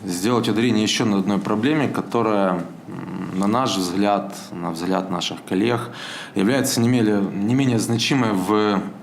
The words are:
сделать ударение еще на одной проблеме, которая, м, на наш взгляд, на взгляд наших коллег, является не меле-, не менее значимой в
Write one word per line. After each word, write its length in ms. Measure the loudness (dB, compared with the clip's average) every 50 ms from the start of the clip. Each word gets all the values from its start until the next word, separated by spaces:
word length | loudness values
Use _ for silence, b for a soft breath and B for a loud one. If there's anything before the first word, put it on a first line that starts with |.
| -6
сделать 420 | -6 -6 -2 0 2 2 2 2 0
ударение 340 | 0 2 2 2 2 2
еще 240 | 2 2 0 0 2
на 100 | 2 2
одной 220 | 2 2 0 0 0
проблеме, 500 | 0 0 0 0 2 2 2 2 0 0
которая, 600 | -2 -4 -6 -2 0 0 2 2 2 2 2 2
м, 100 | 0 -2 -4 -8 -12 -14 -14 -12 -10 -10 -10 -8 -8 -8 -8 -4 -2 0
на 80 | 0
наш 300 | 2 2 2 0 0 -2 -2
взгляд, 580 | -2 -2 0 0 2 2 2 0 0 -4 -10 -12 -14 -12 -10 -8
на 80 | -6 -6
взгляд 400 | -6 -4 -2 0 0 0 0 -2
наших 280 | -4 -4 -4 -6 -8 -8 -6 -2
коллег, 320 | 0 2 2 2 0 0 -4 -8 B B B B B B B B B
является 440 | 0 2 2 2 2 0 0 2 2
не 80 | 2 4
меле-, 580 | 4 4 4 4 2 2 0 -2 -2 -2 0
не 80 | 2 2
менее 240 | 2 4 4 2 2
значимой 540 | 2 0 0 0 2 2 2 2 2 2
в 480 | 0 0 2 2 2 4 4 4 2 0 -2 -4 -10 -12